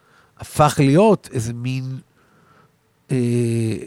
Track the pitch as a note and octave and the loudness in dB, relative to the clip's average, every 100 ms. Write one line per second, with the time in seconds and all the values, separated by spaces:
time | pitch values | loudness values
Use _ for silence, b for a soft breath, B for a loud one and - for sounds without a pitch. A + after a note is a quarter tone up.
0 | b b b b - - D3 - C#3 D3+ | b b b b -8 2 2 4 2 4
1 | A3 F#3 - C#3+ A2+ A#2+ B2+ C3 C3 C3 | 4 2 -2 -8 -6 -6 -6 -6 -8 -12
2 | - b b b b b b _ _ _ | -16 b b b b b b _ _ _
3 | - C3 A#2+ A#2+ A#2 A#2 A2+ G#2 | -6 -2 0 0 0 -2 -2 -4